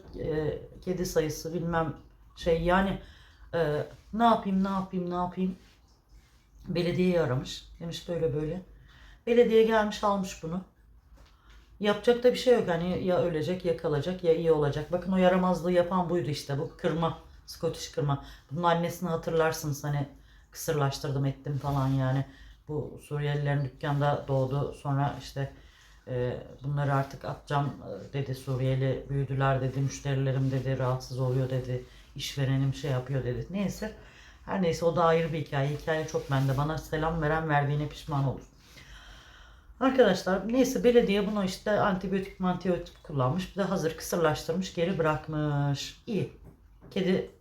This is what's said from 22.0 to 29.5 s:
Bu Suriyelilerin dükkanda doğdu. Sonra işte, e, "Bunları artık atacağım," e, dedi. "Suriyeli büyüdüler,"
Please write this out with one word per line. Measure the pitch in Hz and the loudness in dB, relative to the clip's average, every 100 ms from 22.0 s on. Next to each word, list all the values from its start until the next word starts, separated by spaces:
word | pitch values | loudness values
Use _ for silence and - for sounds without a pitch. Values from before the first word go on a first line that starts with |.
| 131 135 131 - - - - | 2 0 -2 -8 -20 -18 -8
Bu | 151 - - - | -6 -6 -10 -8
Suriyelilerin | 147 147 147 143 139 | -4 -2 0 0 0
dükkanda | 135 - 151 143 143 139 - | -2 -4 -2 2 2 0 0
doğdu. | 135 127 139 135 - | 0 0 0 -4 -6
Sonra | 147 135 143 131 | -2 0 0 -4
işte, | - 139 135 - - - - - - | -10 -8 -8 -8 -20 -20 -20 -18 -8
e, | 123 123 - - - | -4 -2 -4 -8 -10
"Bunları | 135 143 143 | -4 -2 0
artık | 135 139 - | 0 0 -6
atacağım," | - 143 - 143 143 - - 98 113 | -10 -10 -4 -2 -2 -6 -10 -12 -8
e, | |
dedi. | 143 127 | -6 -6
"Suriyeli | 131 - 127 131 131 131 127 - | -8 -6 -2 0 0 0 -2 -4
büyüdüler," | 139 135 135 135 | -4 -2 0 0